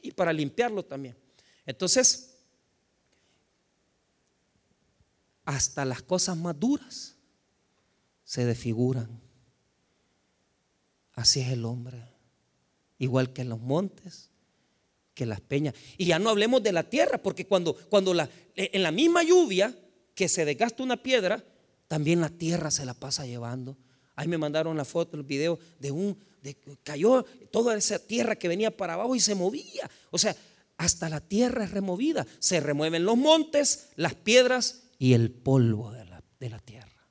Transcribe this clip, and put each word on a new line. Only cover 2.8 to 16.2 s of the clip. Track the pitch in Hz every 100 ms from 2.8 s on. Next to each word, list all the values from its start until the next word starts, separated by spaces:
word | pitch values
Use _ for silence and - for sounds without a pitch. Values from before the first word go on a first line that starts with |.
| _ _ _ _ _ _ _ _ _ _ _ _ _ _ _ _ _ _ _ _ _ _ _ _ _ _ -
hasta | 139 - - 135
las | 123
cosas | - 180 185 170
más | 175 147
duras | 220 285 - - - _ _ _ _ _ _ _ _ _ _ _
se | - - 123
desfiguran. | 117 120 113 123 123 113 117 - _ _ _ _ _ _ _ _ _ _ _ _ _ _ _ _ _ _
Así | - 117 143
es | 123
el | 127 113
hombre, | 123 120 123 120 _ _ _ _ _ _ _ _ _
igual | 131 127 127
que | 131 123
los | 110
montes, | 120 147 196 - 185 - - _ _ _ _ _ _ _ _
que | - 120
las | 104
peñas. | _ 143 151 - - -
Y | 175
ya |
no | 165